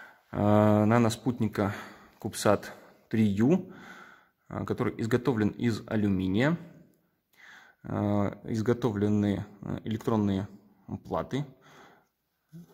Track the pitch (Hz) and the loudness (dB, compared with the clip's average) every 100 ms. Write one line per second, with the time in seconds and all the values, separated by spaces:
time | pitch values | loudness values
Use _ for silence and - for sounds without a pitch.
0 | - - _ - 101 104 107 104 107 120 | -20 -20 _ -2 4 6 6 4 4 4
1 | 113 113 - 117 107 - 101 104 - - | 2 0 -4 -2 -2 0 -2 -2 -10 -20
2 | - _ 113 - 110 98 - - - - | -20 _ -10 -2 2 2 0 -18 -20 -20
3 | _ 110 107 98 120 185 - - - - | _ 2 2 4 4 4 0 -14 -20 -20
4 | - - _ _ - - 104 107 113 - | -20 -20 _ _ -12 -8 -6 -4 -4 -4
5 | 113 120 135 113 104 - 120 104 - 110 | -2 0 0 0 0 0 -2 -2 -2 0
6 | 101 92 92 98 139 170 - - - _ | 0 0 0 2 2 0 -6 -20 -20 _
7 | _ _ _ _ - - - _ - 107 | _ _ _ _ -20 -20 -20 _ -10 -4
8 | 104 104 101 - - 113 107 120 127 101 | 0 0 0 -4 -8 -4 -2 0 -2 0
9 | 104 104 104 98 104 - - 95 - 113 | 0 2 2 -2 -6 -12 -10 -8 -6 -6
10 | - 110 101 95 101 - - _ - 92 | -2 0 0 -2 -4 -12 -20 _ -14 -14
11 | - 85 - 131 147 - - - - - | -6 -4 -4 -6 -8 -12 -20 -20 -20 -20
12 | _ _ _ _ _ 165 175 | _ _ _ _ _ -20 -20